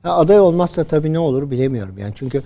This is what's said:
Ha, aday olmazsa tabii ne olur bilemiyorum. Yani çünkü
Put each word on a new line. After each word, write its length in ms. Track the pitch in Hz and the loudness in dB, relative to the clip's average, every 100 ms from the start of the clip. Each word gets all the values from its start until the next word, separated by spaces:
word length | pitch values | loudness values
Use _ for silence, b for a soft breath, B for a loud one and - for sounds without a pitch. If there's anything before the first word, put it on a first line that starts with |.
Ha, 140 | 170 175 | 0 2
aday 240 | 165 208 | 6 6
olmazsa 440 | 185 170 175 - | 6 2 -2 -2
tabii 280 | 156 156 156 | -2 -2 0
ne 60 | 160 | -2
olur 320 | 160 131 143 | 0 -2 -4
bilemiyorum. 480 | 127 135 123 98 95 | -2 -2 -4 -8 -10
Yani 140 | 101 | -12
çünkü 280 | 104 131 139 | -10 -6 -6